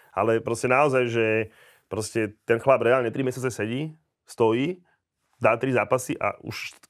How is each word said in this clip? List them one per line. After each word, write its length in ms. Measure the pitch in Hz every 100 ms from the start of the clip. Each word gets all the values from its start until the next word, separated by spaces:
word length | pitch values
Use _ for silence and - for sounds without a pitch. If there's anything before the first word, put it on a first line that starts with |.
| _
ale 280 | - 110 113
proste 260 | - 117 127
naozaj, 380 | 127 147 127 123
že 200 | 117 110 110 107 - - _ _
proste 540 | 98 104 117 110 -
ten 160 | - 113
chlap 220 | 135 127
reálne 280 | 117 131 120
tri 120 | 123
mesiace 260 | 127 127 127
sedí, 420 | 107 110 127 156 156 _ _
stojí, 560 | _ - 113 117 147 185 _ _ _ _ _ _
dá 180 | 113 117
tri 160 | 135
zápasy 440 | 120 101 131 - -
a 240 | 101 -
už 320 | - - - - _